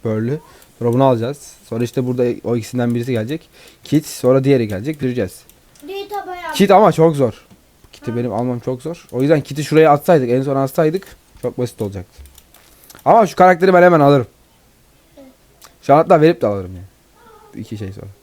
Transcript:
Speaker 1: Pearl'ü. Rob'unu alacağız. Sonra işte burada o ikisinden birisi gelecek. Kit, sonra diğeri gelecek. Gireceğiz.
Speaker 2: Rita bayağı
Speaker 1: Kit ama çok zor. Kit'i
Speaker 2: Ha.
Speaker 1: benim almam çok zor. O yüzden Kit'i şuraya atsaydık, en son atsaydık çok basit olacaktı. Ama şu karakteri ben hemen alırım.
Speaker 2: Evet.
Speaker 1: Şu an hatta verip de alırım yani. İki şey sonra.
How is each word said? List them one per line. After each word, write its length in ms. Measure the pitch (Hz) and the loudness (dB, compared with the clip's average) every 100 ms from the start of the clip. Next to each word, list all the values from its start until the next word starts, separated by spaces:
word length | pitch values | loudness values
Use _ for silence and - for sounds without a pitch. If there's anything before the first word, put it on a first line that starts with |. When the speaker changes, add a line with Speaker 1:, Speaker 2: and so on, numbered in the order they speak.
Speaker 1:
Pearl'ü. 360 | 117 110 117 151 _ - _ _ | -6 -6 -6 -8 _ -20 _ _
Rob'unu 220 | 120 120 | -2 2
alacağız. 480 | 135 120 117 143 - - _ | 2 2 -4 -10 -20 -20 _
Sonra 140 | 113 | -6
işte 220 | 120 - 127 | -4 -4 -4
burada 180 | 123 123 - | -2 -2 -2
o 120 | - 120 | -6 -6
ikisinden 400 | 110 123 120 120 | -6 -6 -4 -4
birisi 160 | 120 | -4
gelecek. 380 | 117 110 160 _ _ - _ | -6 -6 -10 _ _ -20 _
Kit, 220 | - 147 - | -4 -4 -4
sonra 380 | - 127 135 | -4 2 2
diğeri 240 | 135 135 110 | 4 2 0
gelecek. 320 | 98 127 151 | -6 -8 -6
Gireceğiz. 420 | 131 123 95 - _ _ _ _ 294 | -6 -4 -6 -10 _ _ _ _ -14
Speaker 2:
Rita 400 | 392 - 403 370 | -14 -10 -10 -10
bayağı 260 | 359 339 | -14 -10
Speaker 1:
Kit 180 | 311 202 | -2 4
ama 200 | 247 208 | 4 4
çok 240 | 156 165 143 | 4 2 2
zor. 300 | 123 - _ _ _ _ _ | -4 -4 _ _ _ _ _
Kit'i 180 | - - | -14 -8
Speaker 2:
Ha. 60 | 117 | -6
Speaker 1:
benim 160 | 120 | -4
almam 260 | 104 123 120 | -4 -4 -6
çok 220 | 131 131 | -8 -8
zor. 260 | 156 170 _ | -10 -14 _
O 100 | 120 | -4
yüzden 200 | 143 156 | 0 0
Kit'i 220 | 139 139 | -2 -10
şuraya 280 | 147 156 156 | 0 4 4
atsaydık, 380 | 147 165 165 123 | 4 4 2 2
en 120 | 123 | -2
son 140 | 135 135 | 0 -2
atsaydık 520 | 135 - 156 185 - - _ - | -2 0 -2 -2 -12 -20 _ -10
çok 160 | 127 120 | -10 -6
basit 240 | 123 - | -8 -6
olacaktı. 400 | 104 98 90 - - _ _ _ _ _ _ - 139 | -10 -10 -16 -20 -20 _ _ _ _ _ _ -6 2
Ama 220 | 214 190 | 4 2
şu 80 | - | 4
karakteri 380 | 185 175 185 | 4 4 4
ben 100 | 180 | 6
hemen 160 | 180 165 | 6 6
alırım. 280 | 143 143 117 _ _ _ _ _ _ _ _ _ | 4 4 0 _ _ _ _ _ _ _ _ _
Speaker 2:
Evet. 100 | 269 _ _ _ - _ | -20 _ _ _ -20 _
Speaker 1:
Şu 120 | - | 2
an 40 | 143 | 2
hatta 240 | 165 170 | 4 4
verip 200 | 156 165 | 4 2
de 60 | 110 | -2
alırım 240 | 101 92 92 | -4 -8 -14
yani. 840 | 95 _ _ _ _ - - - | -18 _ _ _ _ -20 -20 -18
İki 160 | 110 104 | -14 -12
şey 140 | 98 | -12
sonra. 140 | 98 98 - | -14 -18 -20